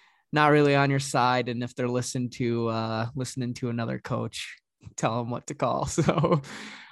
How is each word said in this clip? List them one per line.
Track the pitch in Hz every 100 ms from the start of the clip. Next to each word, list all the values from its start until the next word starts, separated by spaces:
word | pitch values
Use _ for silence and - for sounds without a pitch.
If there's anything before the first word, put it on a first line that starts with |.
| _ _ _
not | 151 151
really | 147 147 139
on | 139
your | 139
side, | 139 135 123 127 123
and | 117
if | 120 -
they're | 123
listening | 123 120 131 123
to, | - 120 117 113
uh, | 113 110 110 117 131
listening | 127 131 123 120
to | 120
another | 117 117 131
coach | - 117 113 - - - _ _ - -
tell | 131 117
'em | 117
what | 120 -
to | 143
call. | 165 - 139
<laughs> |
So, | - 160 165 - 160 - - - - -